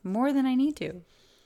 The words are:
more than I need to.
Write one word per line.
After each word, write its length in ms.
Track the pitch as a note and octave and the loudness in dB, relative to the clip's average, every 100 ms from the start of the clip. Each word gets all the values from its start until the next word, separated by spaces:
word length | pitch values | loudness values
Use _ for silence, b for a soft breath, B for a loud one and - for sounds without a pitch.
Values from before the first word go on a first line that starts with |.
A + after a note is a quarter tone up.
more 280 | F#3 G3+ C4+ | -4 0 2
than 120 | C#4 C4 | 2 2
I 80 | B3+ | 2
need 200 | C#4+ D4+ | 0 0
to. 240 | D#3+ F3 - b b b | -8 -10 -18 b b b